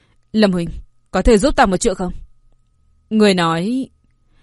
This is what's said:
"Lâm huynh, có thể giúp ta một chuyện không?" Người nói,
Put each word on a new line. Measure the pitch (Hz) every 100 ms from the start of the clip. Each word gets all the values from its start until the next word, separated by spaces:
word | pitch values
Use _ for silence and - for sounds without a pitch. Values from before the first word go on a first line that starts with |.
| _ _ _
"Lâm | 220 208
huynh, | 180 170 - - _ _
có | 185
thể | 214 226
giúp | 254 -
ta | 226
một | 180
chuyện | 233
không?" | 185 180 - - _ _ _ _ _ _ _ -
Người | 220 208
nói, | 180 170 165 190 254 262 _ _ _ _ _